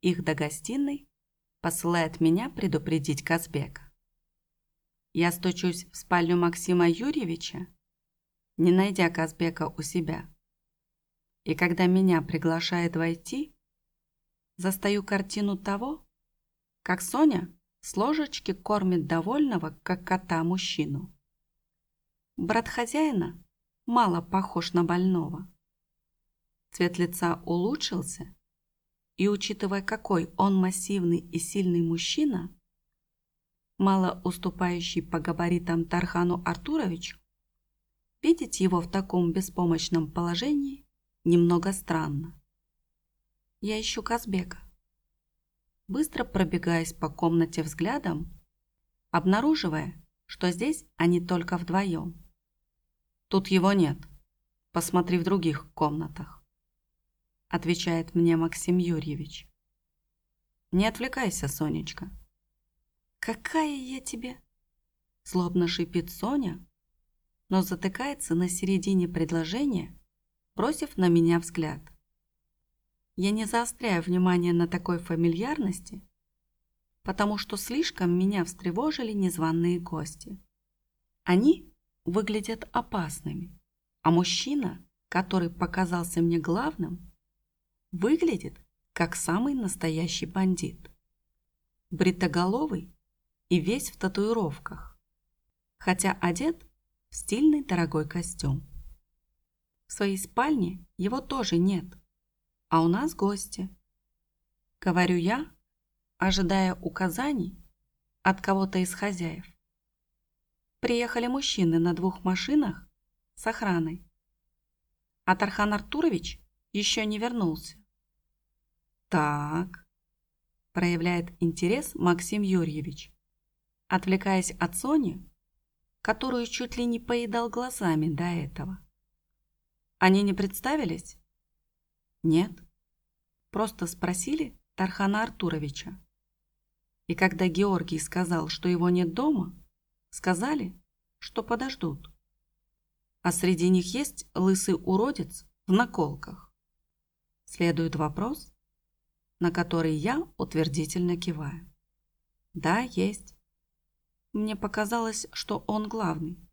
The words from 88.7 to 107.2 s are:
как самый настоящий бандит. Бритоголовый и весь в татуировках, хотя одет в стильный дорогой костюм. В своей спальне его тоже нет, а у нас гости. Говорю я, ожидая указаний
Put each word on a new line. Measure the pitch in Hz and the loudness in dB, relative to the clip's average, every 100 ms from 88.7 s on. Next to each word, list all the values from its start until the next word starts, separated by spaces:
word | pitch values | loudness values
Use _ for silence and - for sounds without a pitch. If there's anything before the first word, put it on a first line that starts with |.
| _ _ | _ _
как | - 170 - | -2 -2 -2
самый | - 175 262 | 0 0 0
настоящий | 269 202 - 165 160 170 - - | 0 -2 -2 -2 -2 -2 -4 -4
бандит. | 190 190 180 170 175 - _ _ _ _ _ _ _ _ _ _ | 0 2 2 -2 -8 -20 _ _ _ _ _ _ _ _ _ _
Бритоголовый | 160 185 175 180 147 180 233 311 185 - _ _ _ _ _ - | 0 2 2 0 2 2 2 0 -4 -8 _ _ _ _ _ 0
и | 175 | 2
весь | 165 254 - | 2 -2 -4
в | - | -6
татуировках, | 190 190 208 226 175 139 - - - - _ _ _ _ _ _ _ _ | -4 0 0 0 -2 -4 -10 -14 -16 -20 _ _ _ _ _ _ _ _
хотя | - 185 196 185 | -2 0 0 0
одет | 180 170 294 330 - _ _ _ _ - | 0 0 -2 -2 -8 _ _ _ _ -14
в | |
стильный | - 214 311 302 | -4 4 4 4
дорогой | 269 175 165 156 151 | 2 0 2 0 -2
костюм. | 175 170 - 143 135 - - - - _ _ _ _ _ _ _ _ - | -4 -6 -4 -2 -2 -6 -16 -16 -20 _ _ _ _ _ _ _ _ -12
В | |
своей | - 202 190 | -2 0 -2
спальне | 190 - 277 294 175 185 - - | -2 0 2 2 0 -4 -12 -6
его | 190 254 | -4 -4
тоже | - 269 208 170 | -4 -4 0 2
нет, | 185 185 - - _ _ _ _ _ _ _ | 4 2 -4 -14 _ _ _ _ _ _ _
а | 165 | 4
у | 165 | 4
нас | 190 302 - | 2 0 0
гости. | 196 202 - - 185 - _ _ _ _ _ _ _ _ _ _ | -2 -2 -8 -10 -10 -12 _ _ _ _ _ _ _ _ _ _
Говорю | 190 175 180 180 | 0 4 4 4
я, | 170 247 320 - _ _ _ _ _ _ | 2 0 -4 -14 _ _ _ _ _ _
ожидая | 190 190 180 190 185 180 | 0 2 2 4 2 0
указаний | 165 - 185 196 | -6 -2 -2 0